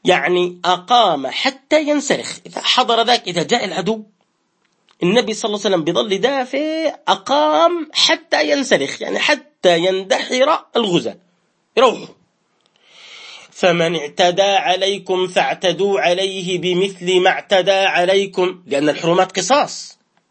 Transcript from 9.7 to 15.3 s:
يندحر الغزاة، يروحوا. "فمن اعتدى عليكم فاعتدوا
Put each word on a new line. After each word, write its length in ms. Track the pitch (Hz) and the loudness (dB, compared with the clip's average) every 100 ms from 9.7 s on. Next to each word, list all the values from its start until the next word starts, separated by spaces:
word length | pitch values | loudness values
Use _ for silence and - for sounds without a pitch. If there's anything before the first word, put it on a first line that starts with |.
| 170 | 4
يندحر 840 | 180 190 190 214 - 254 277 330 - - | 2 -2 -2 -4 -2 0 0 0 -2 -2
الغزاة، 400 | 214 175 110 95 _ _ _ _ _ - | 0 -2 -2 -12 _ _ _ _ _ 2
يروحوا. 300 | 247 214 151 _ _ _ _ _ _ _ _ - - - - - - | 2 0 -12 _ _ _ _ _ _ _ _ -20 -20 -20 -20 -20 -20
"فمن 460 | - 185 170 165 165 | 0 2 2 0 -2
اعتدى 460 | 147 - 175 175 | -6 2 2 4
عليكم 880 | 196 196 156 185 190 202 185 185 | 2 2 0 0 0 -2 -4 -2
فاعتدوا 720 | 185 | 0